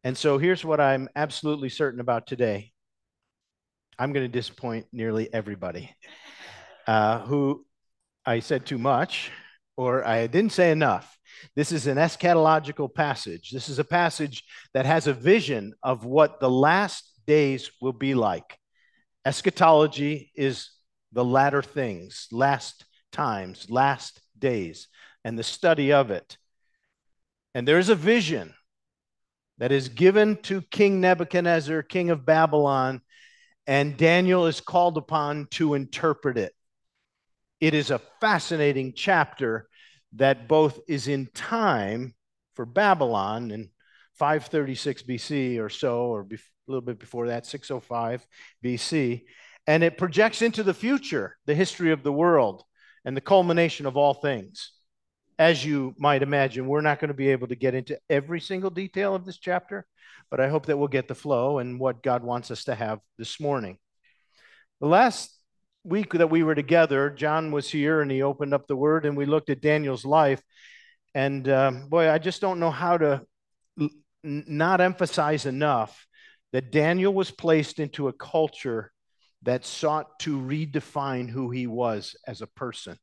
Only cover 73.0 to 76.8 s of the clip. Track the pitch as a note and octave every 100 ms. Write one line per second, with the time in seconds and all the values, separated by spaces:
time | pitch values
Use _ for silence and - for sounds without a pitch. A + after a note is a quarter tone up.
73 | D3+ C#3 - _ _ _ _ - D3+ -
74 | _ _ D#3 C#3+ - D3 E3 F#3 F3+ F#3
75 | F3+ - D3+ D#3 C#3+ C3 D3+ B2+ G#2+ -
76 | _ _ - _ _ B2+ B2+ D3